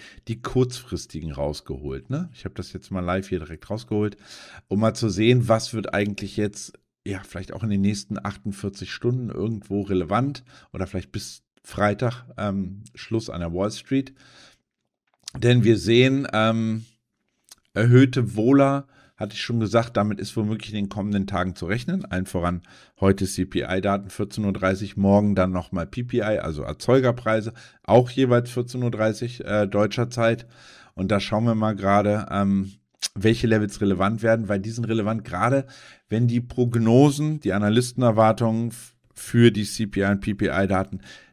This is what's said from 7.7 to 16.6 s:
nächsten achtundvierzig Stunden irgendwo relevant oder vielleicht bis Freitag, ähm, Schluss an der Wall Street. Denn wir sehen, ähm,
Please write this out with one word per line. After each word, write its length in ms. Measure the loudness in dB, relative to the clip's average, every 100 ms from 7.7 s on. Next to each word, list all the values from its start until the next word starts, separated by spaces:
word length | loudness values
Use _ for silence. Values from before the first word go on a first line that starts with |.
| 0
nächsten 360 | 0 -2 -6 -8
achtundvierzig 760 | -8 -8 -10 -8 -8 -8 -12
Stunden 380 | -4 -2 -2 -4
irgendwo 520 | -4 -4 -6 -4 -4
relevant 640 | 0 -2 0 0 0 -4 -14 -20 _
oder 140 | -10 -6
vielleicht 240 | -8 -8
bis 320 | -12 -12 -16 _ _
Freitag, 640 | -12 -2 -2 0 -4 -6 -12 -8
ähm, 460 | -6 -4 -6 -12 -18 -20
Schluss 340 | -6 -6 -4
an 120 | -6
der 120 | -4
Wall 180 | -2 -4
Street. 420 | -4 -2 -2 -2 -12 _ -20 -20 _ _ _ _ _ _ _ -16 -2
Denn 260 | 4 6
wir 140 | 6 4
sehen, 500 | 4 4 4 2 0
ähm, 520 | 0 2 2